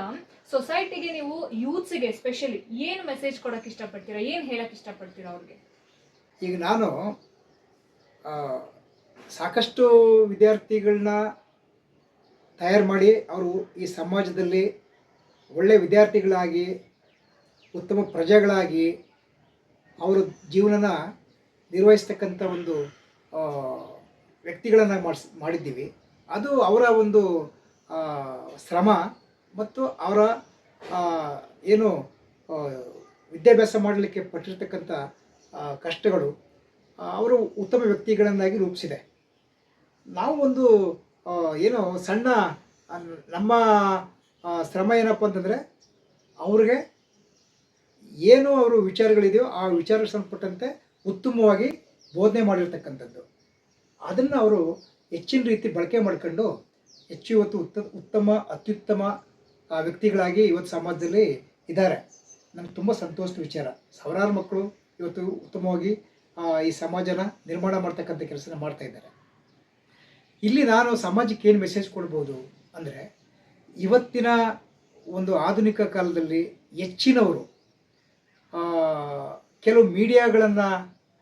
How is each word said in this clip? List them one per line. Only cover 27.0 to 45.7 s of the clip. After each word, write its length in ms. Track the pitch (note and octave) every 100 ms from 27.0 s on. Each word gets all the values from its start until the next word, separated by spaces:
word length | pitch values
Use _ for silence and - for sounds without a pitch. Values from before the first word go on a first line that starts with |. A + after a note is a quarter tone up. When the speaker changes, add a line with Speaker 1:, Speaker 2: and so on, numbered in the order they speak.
| G#3 G#3 F#3 E3 D3 _ _ _ -
Speaker 2:
ಆ, 340 | D#3+ D#3 C#3+ C3+ B2+ - - -
ಶ್ರಮ 220 | F3 G#3 G#3 G3 - _ _ _ F#3+
ಮತ್ತು 300 | G#3+ C4 C4
ಅವರ, 440 | - F3 G#3 G#3+ B3 - _ _ _ -
ಆ, 360 | F3+ F3 E3 D3 C#3 - _
ಏನು, 340 | F#3 G#3+ G#3+ D3 - _ _ _ -
ಆ, 40 | D#3 C#3+ C3 B2 - - _ _
ವಿದ್ಯಾಭ್ಯಾಸ 440 | E3 E3 A3 G#3+ A3
ಮಾಡಲಿಕ್ಕೆ 440 | G3+ G3+ - F#3+
ಪಟ್ಟಿರ್ತಕ್ಕಂಥ, 720 | F3+ E3+ G3 F#3 F#3+ F3 E3 D3+ C3 _ _ _ _
ಆ, 200 | - D3
ಕಷ್ಟಗಳು, 720 | C#3 E3 D#3+ G#3+ F#3 C#3+ - _ _ _ _ _ -
ಆ, 180 | F3 F#3+
ಅವರು 200 | A#3+ B3
ಉತ್ತಮ 420 | G#3+ G#3 F#3+ B3
ವ್ಯಕ್ತಿಗಳನ್ನಾಗಿ 800 | A3 G3 A3 G#3 G#3 G3 F#3+ G3+
ರೂಪಿಸಿದೆ. 480 | F#3 F3+ D#3+ - _ _ _ _ _ _ _ _ _ _ -
ನಾವು 340 | F#3 B3 D4+
ಒಂದು, 520 | C4+ B3+ B3 G#3 F3+ E3 _ _ F3+
ಆ, 300 | F3 D#3+ D#3
ಏನೋ 400 | G#3+ A#3+ F#3 F3+
ಸಣ್ಣ, 320 | - A3 B3+ A#3 E3+ D3 _ _ -
ಆ, 80 | F3 E3+ E3 -
ನಮ್ಮ, 240 | F3+ G#3+ A#3 A3+ G#3 G3 F#3+ - _ _ _
ಆ, 180 | F3 F3
ಶ್ರಮ 300 | D#3+ F#3 G3+
ಏನಪ್ಪ 320 | A#3 A3 G#3+
ಅಂತಂದ್ರೆ, 480 | G#3 F#3 F#3 B3+ -